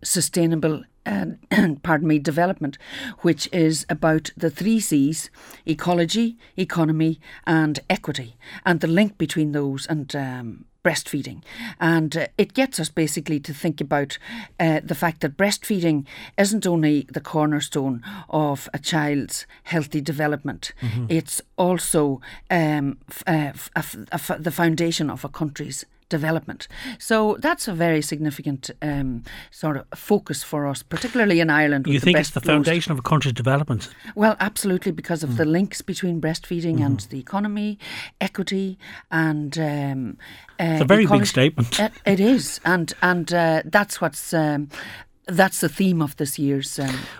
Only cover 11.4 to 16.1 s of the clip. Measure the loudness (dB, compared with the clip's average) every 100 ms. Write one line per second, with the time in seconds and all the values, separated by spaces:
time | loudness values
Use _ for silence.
11.4 | -16 -14 -12 0 2 4 2 -2 -4 0
12.4 | 0 2 0 0 -4 0 0 -2 -4 -4
13.4 | -4 -6 -4 -2 -2 0 -2 -6 -14 -14
14.4 | -10 0 2 2 -2 -2 -2 -2 -4 0
15.4 | 0 0 -2 0 2 2 -2